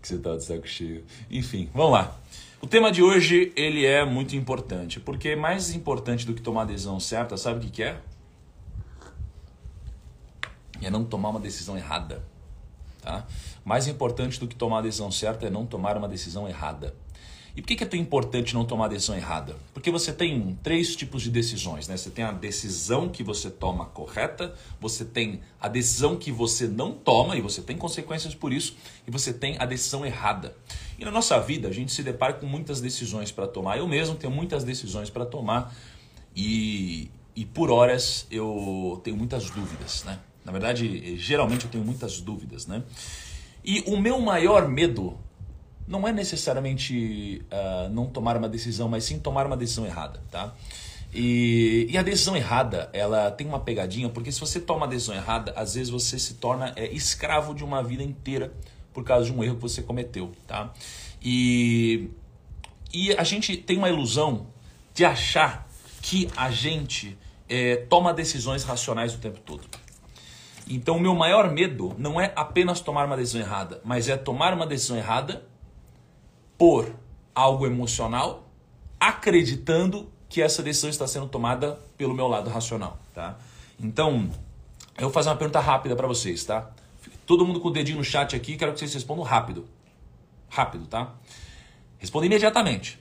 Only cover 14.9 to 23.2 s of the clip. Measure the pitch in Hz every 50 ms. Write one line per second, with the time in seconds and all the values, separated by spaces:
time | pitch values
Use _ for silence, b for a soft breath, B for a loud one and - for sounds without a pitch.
14.9 | 107 107 104 98 92 - 110 107 110 110 117 101 95 104 117 117 - 95 92 101
15.9 | 104 104 104 101 98 90 - 87 82 101 104 98 87 76 76 76 76 73 71 69
16.9 | - - - - B B B B B B B B B - - - - - - -
17.9 | - 170 170 - 143 135 120 117 - 123 120 120 117 117 117 117 123 110 110 107
18.9 | 101 95 - - 104 90 80 76 80 80 69 69 76 - - - _ 139 - 170
19.9 | 170 170 170 - 147 - 175 165 147 123 101 92 92 - - 156 165 165 170 165
20.9 | - - 147 131 - 113 107 117 117 117 110 113 117 92 87 90 80 76 78 90
21.9 | 92 92 - 95 - 117 113 110 101 90 92 104 101 - - 101 92 85 - -
22.9 | 120 143 175 175 - -